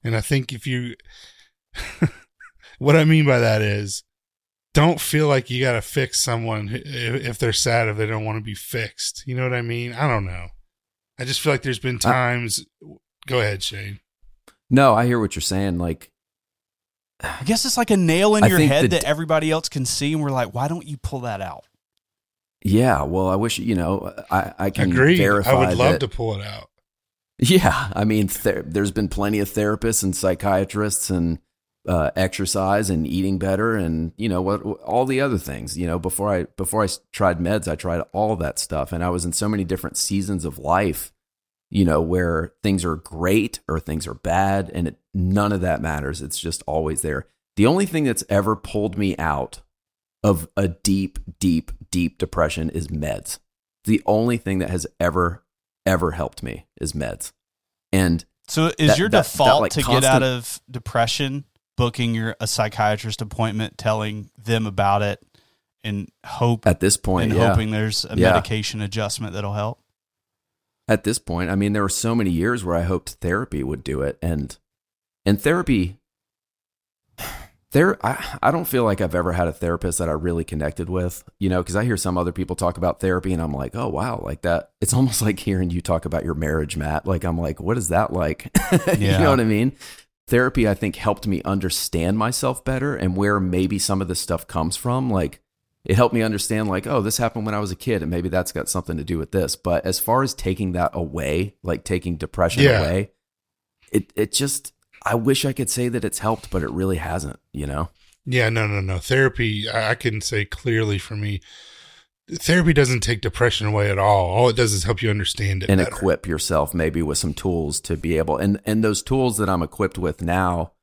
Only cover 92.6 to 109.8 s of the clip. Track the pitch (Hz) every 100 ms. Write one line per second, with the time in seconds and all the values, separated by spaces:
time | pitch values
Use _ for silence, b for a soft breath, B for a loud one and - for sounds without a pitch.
92.6 | - 131 139 139 92 92 101 104 92 90
93.6 | 92 101 - 95 92 92 - 85 - 87
94.6 | 80 - 123 127 127 98 73 - _ _
95.6 | _ _ - 101 120 117 110 101 - 107
96.6 | 107 92 113 139 104 - 117 117 107 104
97.6 | 104 90 - 104 78 87 87 90 87 -
98.6 | - - - 80 76 82 73 98 87 -
99.6 | 92 87 - 92 - 123 135 - 95 95
100.6 | 95 87 85 - 82 67 67 78 101 _
101.6 | 87 - - 90 87 82 80 - 85 120
102.6 | 139 110 82 92 101 _ _ _ _ _
103.6 | _ _ _ 107 - - 107 - 139 -
104.6 | - _ _ - 120 117 117 135 135 127
105.6 | 120 - 123 117 104 - 107 110 - 95
106.6 | 65 69 95 87 82 85 76 - _ -
107.6 | 73 71 85 b b b - 127 113 113
108.6 | 107 101 95 92 - 131 131 - 117 107
109.6 | 104 110